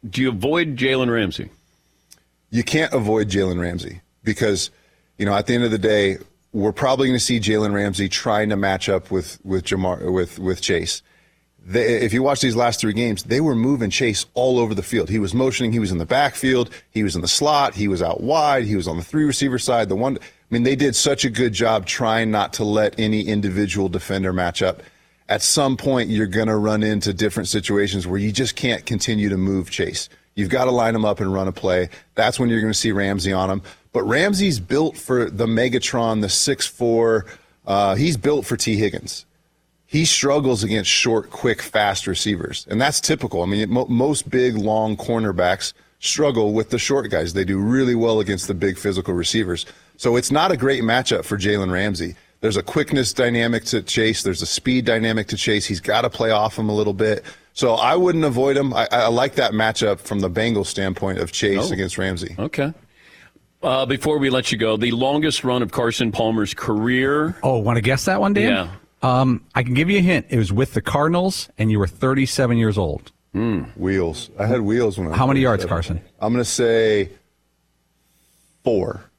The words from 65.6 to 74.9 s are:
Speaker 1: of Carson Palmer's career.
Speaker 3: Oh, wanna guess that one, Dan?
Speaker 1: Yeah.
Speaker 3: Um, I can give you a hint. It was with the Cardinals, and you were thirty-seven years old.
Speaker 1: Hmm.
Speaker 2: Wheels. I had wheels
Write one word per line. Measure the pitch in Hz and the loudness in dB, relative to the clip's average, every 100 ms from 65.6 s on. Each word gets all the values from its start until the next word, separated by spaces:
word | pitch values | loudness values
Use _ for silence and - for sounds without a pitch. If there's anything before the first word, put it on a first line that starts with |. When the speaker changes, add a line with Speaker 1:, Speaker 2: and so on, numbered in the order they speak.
Speaker 1:
of | 120 | 0
Carson | - 117 110 120 | 0 -2 0 -2
Palmer's | 104 113 110 101 | 0 0 0 -2
career. | - - 107 113 127 131 147 156 180 | -4 -2 0 2 2 2 0 0 -2
Speaker 3:
Oh, | 135 127 | 0 0
wanna | 104 117 | 2 0
guess | 110 135 - | 2 0 0
that | 190 | 2
one, | 202 | 2
Dan? | 202 214 | 2 2
Speaker 1:
Yeah. | - 123 92 _ _ | 2 -2 -10 _ _
Speaker 3:
Um, | 131 127 131 123 - | 2 4 4 0 -2
I | - | -2
can | 123 | 0
give | 123 165 | 2 4
you | 202 | 4
a | |
hint. | 180 165 - | 4 2 0
It | 127 | 0
was | 101 | 2
with | 101 135 | 0 0
the | - | -2
Cardinals, | - 135 151 175 185 185 - - | -2 0 2 2 0 -4 -10 -2
and | 110 | 0
you | 107 | 2
were | 95 | 0
thirty-seven | - 131 135 131 - 127 117 | 0 0 2 0 0 2 4
years | 113 101 | 2 2
old. | 87 71 - _ _ | 0 -4 -10 _ _
Speaker 1:
Hmm. | 95 117 98 58 - | -4 -2 -2 -4 -4
Speaker 2:
Wheels. | 92 95 85 80 - - | 0 0 0 -4 -12 -4
I | 104 | 0
had | 123 | 0
wheels | 101 113 117 | 2 2 2